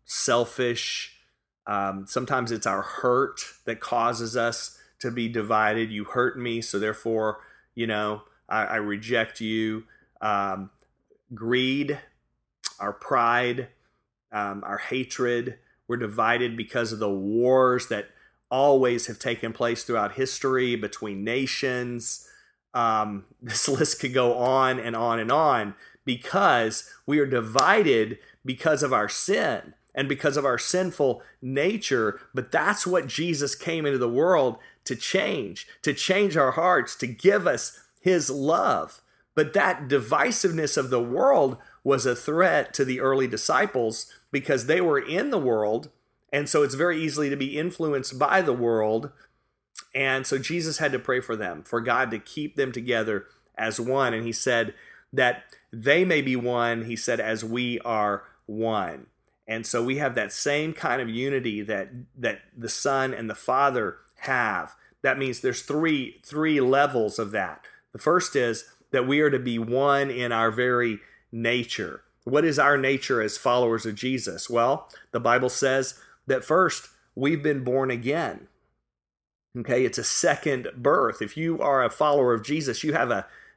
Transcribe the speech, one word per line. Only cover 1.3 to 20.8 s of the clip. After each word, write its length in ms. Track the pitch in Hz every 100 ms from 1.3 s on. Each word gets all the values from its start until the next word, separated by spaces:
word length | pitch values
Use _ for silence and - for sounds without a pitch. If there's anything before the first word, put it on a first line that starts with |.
| _ _ _ -
Um, 380 | 104 98 98 98
sometimes 440 | 131 127 131 120
it's 160 | 110 -
our 140 | 98
hurt 600 | - - 127 123 135 - - - -
that 140 | 113
causes 560 | - 120 120 117 113 120
us 400 | 117 113 - - _ -
to 120 | 120
be 160 | 120 113
divided. 640 | 117 104 107 107 110 110
You 120 | 104
hurt 340 | 101 123 123 131
me, 240 | 120 117
so 160 | - 101
therefore, 640 | 107 104 117 110 107 104 - _ _
you 140 | 117 113
know, 360 | 104 107 104 - _ -
I, 180 | 107 104
I 100 | 113
reject 640 | 104 101 110 120 113 -
you. 440 | 110 110 110 110 - _ _ -
Um, 480 | 107 101 98 98 95 _ _ _ _ _ -
greed, 640 | 113 113 127 131 139 143 143 - _ _ _ _ _ - -
our 140 | 101
pride, 720 | 101 - 131 117 120 123 123 120 _ _ _ _ _ _
um, 320 | 107 101 101 -
our 120 | 101
hatred. 800 | - 131 123 - 123 120 123 - _ _ -
We're 100 | 120
divided 600 | 110 110 113 120 120 117
because 340 | 107 123 113
of 80 | 110
the 120 | 104
wars 760 | 98 98 113 123 131 127 123 -
that 200 | 104 - _ _ _ -
always 580 | 131 143 135 127 120 -
have 120 | 107
taken 340 | 127 117 113
place 300 | 110 117 113
throughout 300 | - 113 101
history 640 | 131 131 - 135 131 127
between 480 | 117